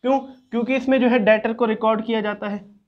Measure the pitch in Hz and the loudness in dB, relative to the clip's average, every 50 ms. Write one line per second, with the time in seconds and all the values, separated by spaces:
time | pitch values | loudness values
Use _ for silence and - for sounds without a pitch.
0 | - 247 269 269 254 - - - _ _ - 233 240 214 262 262 254 269 262 269 | 0 0 0 0 -2 -6 -20 -20 _ _ -4 -4 -2 -2 -2 -2 0 2 2 4
1 | 262 247 233 254 202 208 220 214 - 226 220 226 240 220 220 214 - 220 220 214 | 4 4 2 4 4 4 4 4 2 -2 -2 0 0 -2 0 0 0 0 0 0
2 | 220 226 226 220 208 208 208 208 214 208 202 208 202 - - _ _ | -2 -4 -4 -2 -2 -4 -6 -6 -8 -8 -8 -10 -12 -16 -20 _ _